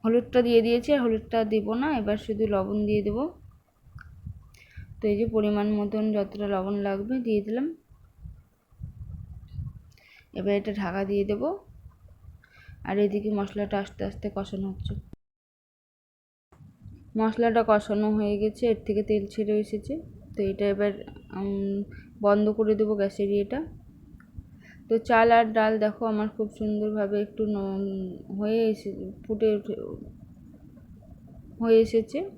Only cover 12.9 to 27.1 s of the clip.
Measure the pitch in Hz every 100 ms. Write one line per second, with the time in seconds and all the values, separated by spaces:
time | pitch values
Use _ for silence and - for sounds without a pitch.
12.9 | 196 208 202 208 208 196 208 202 202 202
13.9 | - 196 - 208 202 196 190 190 190 -
14.9 | - - - _ _ _ _ _ _ _
15.9 | _ _ _ _ _ _ - - _ -
16.9 | - - 220 220 214 233 226 226 208 208
17.9 | 208 214 214 208 208 214 214 240 214 -
18.9 | 208 208 214 196 - 208 214 208 214 -
19.9 | 311 - - - - 196 196 202 202 208
20.9 | 202 - - - 190 202 196 196 196 202
21.9 | - - - 202 208 208 214 214 214 214
22.9 | 214 196 190 202 202 202 262 320 - -
23.9 | - - - - - - - - - -
24.9 | 226 226 226 233 233 226 220 214 220 214
25.9 | 214 226 214 214 - 214 - 214 208 214
26.9 | 214 196